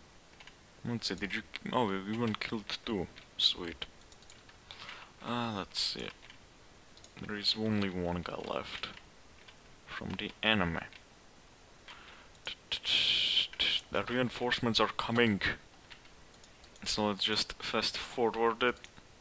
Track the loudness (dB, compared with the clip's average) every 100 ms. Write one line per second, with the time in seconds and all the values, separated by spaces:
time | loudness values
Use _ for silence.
0 | -20 -20 -20 -20 -20 -20 -20 -10 -6 -4
1 | -4 -4 -4 -6 -8 -10 -2 0 2 0
2 | -4 -2 -2 -2 -4 -6 -6 -8 -4 -2
3 | -2 -8 -16 0 0 0 -6 -8 -12 -14
4 | -20 -20 -20 -20 -20 -20 -20 -16 -14 -16
5 | -18 -12 -6 -4 -2 -4 -6 -4 -4 -4
6 | -8 -10 -20 -20 -20 -20 -20 -20 -20 -20
7 | -20 -14 -8 -2 0 2 2 2 2 0
8 | 0 -2 -4 -6 -4 -4 -4 -8 -10 -12
9 | -20 -20 -20 -20 -20 -20 -20 -20 -12 -8
10 | -6 -6 -6 0 4 4 4 0 -6 -16
11 | -20 -20 -20 -20 -20 -20 -20 -20 -18 -18
12 | -18 -20 -20 -12 -12 -10 -8 -6 0 2
13 | 4 4 4 4 2 2 2 2 0 -2
14 | 0 2 2 2 0 2 4 6 4 2
15 | 2 6 6 6 2 -4 -10 -20 -20 -20
16 | -20 -20 -20 -20 -20 -20 -20 -10 -4 2
17 | 2 2 0 0 -2 -4 -2 0 0 -4
18 | -6 2 2 4 2 4 2 0 -8 -20
19 | -20 -20